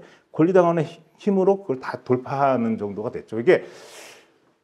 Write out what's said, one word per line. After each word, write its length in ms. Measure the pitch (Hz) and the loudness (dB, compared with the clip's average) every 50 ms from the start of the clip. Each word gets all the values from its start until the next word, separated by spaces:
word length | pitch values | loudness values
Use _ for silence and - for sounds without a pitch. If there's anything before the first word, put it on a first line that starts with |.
| - - - _ _ _ | -12 -12 -20 _ _ _
권리 220 | - - 156 175 185 | -2 0 2 4 6
당원의 320 | 185 175 170 170 170 147 | 4 4 4 2 -2 -2
힘-, 180 | - - - - _ _ | -6 -8 -18 -20 _ _
힘으로 460 | _ - 208 196 190 185 196 196 196 - | _ -4 -2 0 2 2 2 2 0 -2
그걸 180 | - 131 131 | -6 -6 -6
다 200 | - - - - - | -6 -10 -12 -10 -2
돌파하는 720 | - 123 127 127 120 139 135 143 139 131 123 117 113 110 | -2 -2 -2 -2 -6 -4 0 0 2 2 2 0 -2 -2
정도가 360 | 98 104 104 98 95 107 123 - | -4 -6 -8 -8 -8 -8 -8 -8
됐죠. 280 | 78 - - 110 110 | -10 -12 -8 -8 -4
이게, 240 | 120 165 170 - - - - - - - - - - - - - _ _ _ _ _ _ _ _ | 2 4 4 4 2 -6 -18 -20 -20 -20 -20 -20 -20 -20 -20 -20 _ _ _ _ _ _ _ _